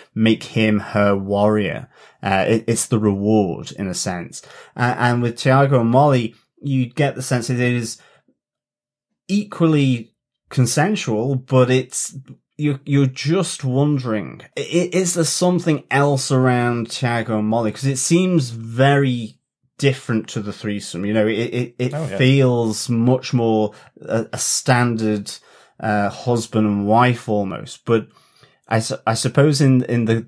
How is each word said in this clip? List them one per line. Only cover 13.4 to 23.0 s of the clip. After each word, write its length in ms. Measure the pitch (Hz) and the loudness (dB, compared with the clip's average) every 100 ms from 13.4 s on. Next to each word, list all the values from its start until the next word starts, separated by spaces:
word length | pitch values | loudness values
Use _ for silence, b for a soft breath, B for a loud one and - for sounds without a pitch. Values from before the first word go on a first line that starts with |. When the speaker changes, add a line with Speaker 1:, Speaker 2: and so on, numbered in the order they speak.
| 175 - | -2 -4
Speaker 1:
wondering, 800 | 135 127 147 147 123 107 76 - - - | -2 0 2 0 -2 -4 -6 -14 -14 -10
i-, 320 | 139 156 180 | -2 -2 0
is 220 | 180 180 | 0 -2
there 100 | 175 | 0
something 600 | 160 - 180 180 175 151 - | -2 0 0 2 0 -2 0
else 400 | 135 143 139 - | 0 2 0 0
around 580 | 135 127 123 120 120 113 | 2 2 2 0 -2 -4
Tiago 480 | - 123 117 110 110 | -4 -2 -2 -2 -2
and 80 | 107 | 0
Molly? 240 | 113 110 | 0 -2
'Cause 140 | 104 135 | -2 -4
it 120 | 131 | -2
seems 520 | - 170 185 175 123 | 0 2 2 0 0
very 880 | 117 113 117 135 143 139 123 110 - _ _ _ - | -6 -6 0 2 4 2 -2 -6 -14 _ _ _ -2
different 500 | 143 131 - 113 107 | -2 -2 -2 -4 -4
to 120 | - | -8
the 100 | 104 | -8
threesome. 540 | 98 110 101 - 87 101 | -8 -8 -8 -8 -6 -2
You 80 | |
know, 140 | 107 107 | 0 2
it, 60 | 107 120 | 0 -2
it, 220 | 117 127 - | -4 -6 -6
it 140 | 123 | -6
Speaker 2:
Oh, 120 | 147 156 | -4 -6
yeah. 120 | 95 | 0
Speaker 1:
feels 720 | 127 135 127 120 113 107 - | 4 4 4 2 0 -2 -2
much 440 | 117 | 0